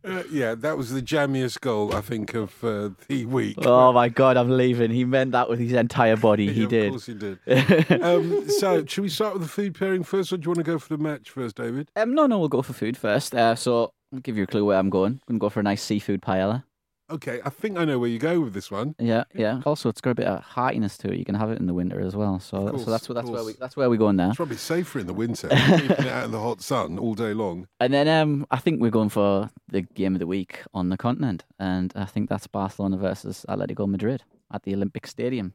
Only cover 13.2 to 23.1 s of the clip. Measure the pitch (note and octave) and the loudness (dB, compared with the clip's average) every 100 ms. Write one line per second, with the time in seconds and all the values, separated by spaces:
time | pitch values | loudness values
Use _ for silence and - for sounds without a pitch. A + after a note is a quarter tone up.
13.2 | - B2+ A2+ A2+ - A#2+ A#2 _ _ C3 | 0 2 2 2 0 0 0 _ _ -12
14.2 | B2+ A2 F#2+ G#2+ G#2 F#2+ F#2+ F#2+ F#2+ C3 | -6 -2 0 2 4 4 4 2 2 0
15.2 | _ A#2 G#2 A2 G2+ G2+ - G#2 - G2 | _ -2 0 0 0 -2 -2 -4 -2 -4
16.2 | - F#2+ F#2+ A#2+ - _ _ _ _ D#3+ | 0 0 0 -2 -6 _ _ _ _ -10
17.2 | C3+ A#2+ C3 - A3 F#3 E3 C3 A#2+ A#2 | -8 -6 -8 -6 -6 -2 0 2 0 0
18.2 | D3+ F3 C#3 G2 - G2+ B2+ D#3 A#2 A2+ | 0 0 0 -4 -8 -6 -6 -2 0 0
19.2 | - - A2 B2+ C3 D3+ A#2+ G#2+ C3 B2 | -2 -2 -2 -2 -2 -2 -2 -2 -2 0
20.2 | F#2+ F#2+ - - B2+ A#2+ G2+ - G2 F#2 | -2 -4 -6 -2 -2 0 -4 -4 -6 -6
21.2 | F#2 G2+ A2 A2+ F2+ F2+ F2+ F#2 F#2+ G2+ | -4 -2 -2 -2 -2 -2 -2 -2 -4 -2
22.2 | G#2 F#2 - F#2+ G2+ C#3 A2+ A2+ - | -2 -2 -4 -4 -4 -4 -2 -4 -2